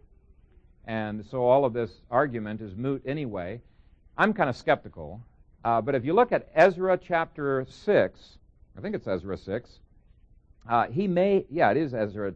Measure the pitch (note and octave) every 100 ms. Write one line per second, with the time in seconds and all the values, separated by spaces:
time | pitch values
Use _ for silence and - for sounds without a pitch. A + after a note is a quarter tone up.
0 | - - _ _ _ - _ _ - A2
1 | G#2+ G#2+ G#2 C3 B2 C3 C3+ A#2 A2+ -
2 | - A#2+ D3 A#2 G#2+ G#2+ G#2+ F#2+ C3 C#3
3 | C3 D3 C#3 G2 F2 A#2 - _ - _
4 | _ - F#3+ G#3 D3+ B2 - C#3+ G#2 -
5 | D2+ G2+ - _ _ _ A2+ A#2 A2 C3+
6 | A#2 F#3 A#3+ E3 - D3+ F3+ F3 F#3 F3+
7 | - E3+ E3 - C#3+ C3+ C3 - - F3+
8 | F#2+ - - - _ _ _ - D#3+ G3+
9 | A2+ F#2 F#2 F2 - G#2+ - - _ _
10 | _ _ _ _ _ _ - A#2 G2 B2
11 | G3+ F3 G3 G3 - D3 B2 A#2+ D#3+ A#2+
12 | G#2 G2+ G2+